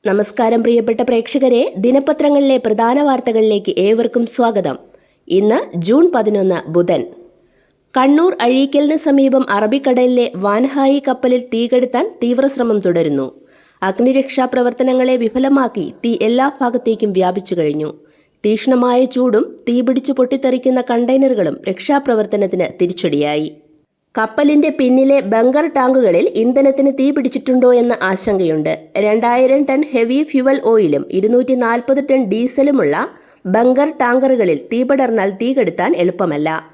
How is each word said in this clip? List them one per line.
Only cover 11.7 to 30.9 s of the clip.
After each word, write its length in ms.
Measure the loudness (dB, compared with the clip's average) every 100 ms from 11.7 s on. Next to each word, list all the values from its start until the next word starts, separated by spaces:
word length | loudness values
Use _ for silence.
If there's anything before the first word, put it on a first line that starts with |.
| 0 0 -2 -4 -4
തീവ്രശ്രമം 580 | -2 0 -2 -2 -2 0 0
തുടരുന്നു. 420 | 0 0 -2 -6 -12 _ _ _ _
അഗ്നിരക്ഷാ 640 | -6 0 0 0 -2 -4
പ്രവർത്തനങ്ങളെ 720 | -2 -2 -2 -2 -2 0 0 0
വിഫലമാക്കി 720 | -2 -2 0 0 0 -4 -10 -6
തീ 140 | -4 -2
എല്ലാ 280 | 0 0 -2 -2
ഭാഗത്തേക്കും 520 | -4 -2 -2 0 0
വ്യാപിച്ചു 420 | 0 0 -2 -6
കഴിഞ്ഞു. 380 | -2 -2 -2 -6 -10 _ _ _ _
തീക്ഷ്ണമായ 560 | -2 0 0 2 2 2
ചൂടും 420 | 0 0 0 0 -2 -8 -4
തീപിടിച്ചു 440 | -2 0 -2 -2
പൊട്ടിത്തെറിക്കുന്ന 680 | -2 0 0 0 0 0 -2 0
കണ്ടെയ്നറുകളും 680 | -2 0 2 2 2 -2 -4 -8
രക്ഷാപ്രവർത്തനത്തിന് 1000 | -8 -2 -2 0 -2 0 -2 -2 -2 -4 -2
തിരിച്ചടിയായി. 680 | -4 -2 -2 -2 -2 -2 -6 -12 _ _ _ _ _ -6
കപ്പലിന്റെ 520 | -4 2 2 4 2 0
പിന്നിലെ 400 | 2 4 4 2 2
ബങ്കർ 340 | 2 2 2 0 0
ടാങ്കുകളിൽ 480 | 2 2 2 2 0 0
ഇന്ധനത്തിന് 500 | 0 2 2 2 0 0
തീ 60 | 0
പിടിച്ചിട്ടുണ്ടോ 580 | 0 -2 -4 0 2 4
എന്ന 200 | 4 2 -2 -2
ആശങ്കയുണ്ട്. 640 | -2 -2 -2 0 -2 -2 -6 -6 -2
രണ്ടായിരം 560 | 0 0 0 2 2 2 2
ടൺ 120 | -2 0
ഹെവി 260 | -2 0 0 0
ഫ്യുവൽ 280 | 0 2 0 2
ഓയിലും 340 | 2 2